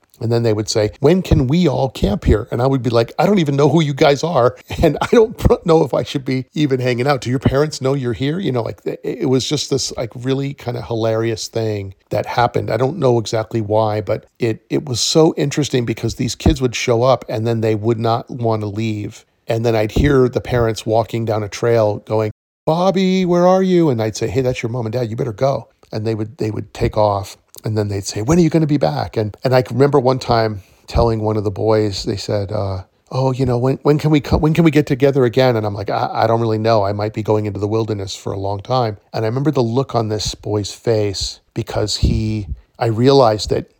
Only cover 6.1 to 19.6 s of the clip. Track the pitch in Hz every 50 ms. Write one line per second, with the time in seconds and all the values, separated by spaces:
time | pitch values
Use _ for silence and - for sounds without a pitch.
6.1 | - 147 127 - 131 131 127 - _ 160 151 139 135 127 123 127 123 117 123 143
7.1 | 147 127 - 120 123 135 - 117 127 135 151 156 151 - 135 131 139 143 127 120
8.1 | 117 - 123 139 151 185 196 - - 123 110 113 - - _ - - - - -
9.1 | - 262 185 139 127 131 110 - 151 139 - - 143 131 - - - - 123 110
10.1 | - 123 120 131 135 131 139 139 143 - - 120 120 123 107 - 117 110 110 113
11.1 | 110 110 113 117 113 104 - - - 117 113 110 107 104 98 95 98 _ _ _
12.1 | - 107 - - - - 120 120 - 110 104 101 113 110 - 131 - - 135 127
13.1 | 120 117 107 - - 110 110 - - 117 107 101 107 107 110 107 104 107 104 101
14.1 | 110 - - _ _ _ - 117 110 - _ _ 147 139 151 147 123 107 - -
15.1 | - 165 156 160 - - 156 143 - - 143 - - 127 120 113 113 - - 117
16.1 | - - 127 117 - - - - 160 131 127 127 113 - - - 120 113 120 131
17.1 | 127 120 - - - 110 110 117 117 113 110 110 110 107 101 113 120 110 117 117
18.1 | 113 120 - - - 131 120 113 110 107 107 104 98 110 113 113 107 104 104 110
19.1 | 110 - - _ _ _ _ - 117 113